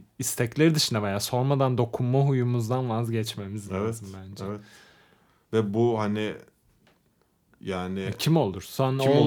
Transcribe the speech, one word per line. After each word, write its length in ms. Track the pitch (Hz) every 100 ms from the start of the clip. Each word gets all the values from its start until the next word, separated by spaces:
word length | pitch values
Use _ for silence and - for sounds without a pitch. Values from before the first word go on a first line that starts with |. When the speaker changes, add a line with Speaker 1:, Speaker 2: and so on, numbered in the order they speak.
| - -
Speaker 1:
istekleri 560 | 123 - 120 143 160
dışında 280 | 156 - 113
veya 180 | 104 101
sormadan 580 | - 123 135 143 131 123
dokunma 420 | - - 123 135
huyumuzdan 720 | 139 131 123 123 110 127 123
vazgeçmemiz 800 | 110 117 113 107 - 98 104 101
Speaker 2:
Evet, 100 | 95
Speaker 1:
lazım 260 | 110 113 95 95
bence. 220 | 95 98 98
Speaker 2:
evet. 120 | 104 107 - - _ _ _ _ _ _
Ve 220 | 110 104
bu 240 | 107 120 110
hani 360 | 104 107 107 - - _ _ _ _ _ _ _ _ _ _ _
yani 400 | - 92 92 95
Speaker 1:
Ya 100 | 117
kim 260 | - 147 160
olursan 600 | 107 95 - - 135 135
Speaker 2:
kim 120 | 135
Speaker 1:
oldu 60 | 143